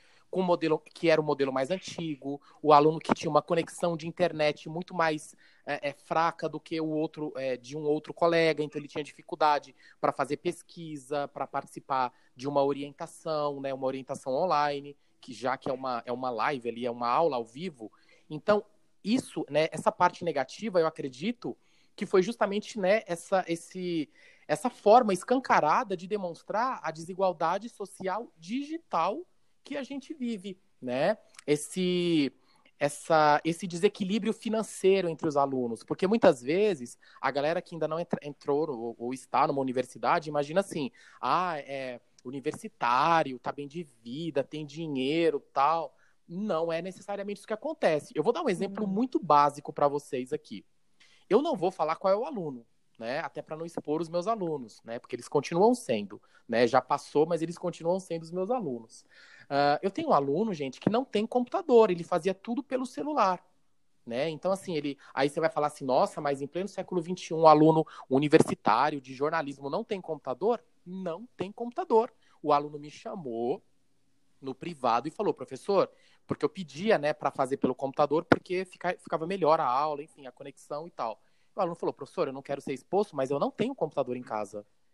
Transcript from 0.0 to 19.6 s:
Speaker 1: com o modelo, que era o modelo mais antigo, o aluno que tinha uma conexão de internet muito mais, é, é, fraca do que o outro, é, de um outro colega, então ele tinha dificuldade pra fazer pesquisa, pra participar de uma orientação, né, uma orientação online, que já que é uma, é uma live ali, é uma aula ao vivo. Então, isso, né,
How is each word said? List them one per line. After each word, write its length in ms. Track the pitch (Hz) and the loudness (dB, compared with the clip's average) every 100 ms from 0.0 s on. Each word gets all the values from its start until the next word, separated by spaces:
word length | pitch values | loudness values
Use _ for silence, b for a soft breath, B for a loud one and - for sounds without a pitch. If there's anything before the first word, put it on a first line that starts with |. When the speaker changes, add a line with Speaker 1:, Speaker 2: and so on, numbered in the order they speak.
| b b b | b b b
Speaker 1:
com 100 | 180 | -2
o 40 | |
modelo, 340 | 180 175 160 156 | 2 2 2 0
que 300 | - - 165 | -4 -2 4
era 120 | 156 | 4
o 40 | |
modelo 260 | 151 143 135 | 2 0 0
mais 200 | 131 135 | 0 -2
antigo, 680 | 185 - - 165 139 139 143 b b | -4 -6 -8 -8 -8 -8 -10 b b
o 120 | 147 | 8
aluno 260 | 147 156 160 | 8 8 2
que 160 | - | -2
tinha 160 | - 170 | -2 2
uma 100 | 147 | 2
conexão 560 | - 170 165 - 175 165 | 2 -2 -2 -2 -2 -2
de 100 | 170 | -6
internet 600 | - 175 156 151 147 165 | 0 0 2 0 0 -8
muito 260 | 160 - | -10 -8
mais, 400 | 175 160 156 - - b b | 0 0 0 -8 -20 b b
é, 240 | - 143 143 | -8 -6 -6
é, 40 | |
fraca 560 | 143 - 160 160 - 156 | -8 -4 0 0 0 -8
do 100 | 151 | -8
que 180 | - 160 | -6 -4
o 80 | 160 | -2
outro, 460 | 156 156 156 151 | -2 -4 -4 -8
é, 220 | - 135 123 | -6 -6 -6
de 200 | 120 151 | -8 -6
um 60 | |
outro 300 | 147 151 151 | -2 -2 -4
colega, 500 | - 170 165 160 151 | 0 2 4 4 2
então 160 | 151 151 | -2 -6
ele 100 | 143 | -8
tinha 140 | 151 | -10
dificuldade 720 | 147 - - 165 156 143 139 _ b b | -10 -12 -14 2 2 2 -2 _ b b
pra 140 | 147 | -2
fazer 240 | - 131 143 | 0 -4 -2
pesquisa, 920 | 175 170 - 175 160 151 127 143 139 | -4 -6 -14 -14 -12 -12 -6 -6 -6
pra 180 | 143 135 | -6 -6
participar 680 | 139 - - - 135 123 b b - | -6 -8 -16 -4 0 0 b b -8
de 100 | 139 | 0
uma 160 | 143 | 2
orientação, 960 | 139 139 143 - 165 - 165 151 147 139 | 2 0 -6 -12 -14 -10 -4 -2 -2 -4
né, 140 | 135 | -6
uma 140 | 135 131 | -4 -4
orientação 480 | 135 131 135 135 | -4 -8 -10 -4
online, 600 | 131 180 147 147 143 143 - _ _ | -2 2 2 2 -2 -10 -20 _ _
que 140 | - | -16
já 240 | 107 123 131 | -6 -4 -4
que 140 | 143 | -4
é 20 | |
uma, 300 | 127 131 120 | -6 -4 -6
é 80 | - | -6
uma 160 | 123 127 | -6 -4
live 400 | 113 127 139 117 | -2 -2 -2 -6
ali, 160 | 117 | -6
é 60 | 120 | -6
uma 180 | 117 120 | -4 0
aula 280 | 135 165 127 | 2 2 0
ao 80 | |
vivo. 460 | 117 139 185 131 107 b b b b | -6 -8 -10 -10 -18 b b b b
Então, 340 | 151 - 208 - _ _ _ | -8 2 2 0 _ _ _
isso, 440 | 190 254 - - - | -2 -2 -2 -8 -2
né, 200 | 147 | 0